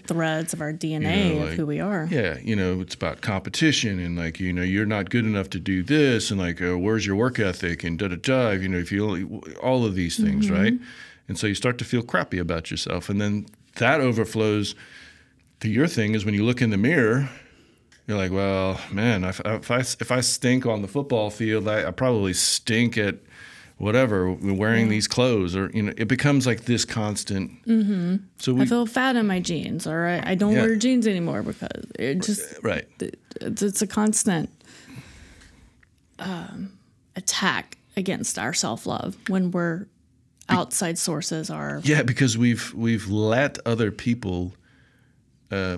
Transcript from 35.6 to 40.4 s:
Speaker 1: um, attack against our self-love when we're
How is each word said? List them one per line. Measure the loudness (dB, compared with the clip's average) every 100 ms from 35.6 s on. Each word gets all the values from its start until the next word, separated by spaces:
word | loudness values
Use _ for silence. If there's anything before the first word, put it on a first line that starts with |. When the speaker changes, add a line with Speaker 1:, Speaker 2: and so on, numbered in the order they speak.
| -20 _ _ _ _ -12
Speaker 1:
um, | -8 -8 -10 -12 -12 -14 _ _ _ -8
attack | -4 0 0 -2 -6 -18 _ -6
against | -4 -2 -4 -4
our | -4
self-love | -2 -4 -4 -4 -4 -6 -8 -2
when | 0 0
we're | 0 -2 -4 -10 _ _ _ _ _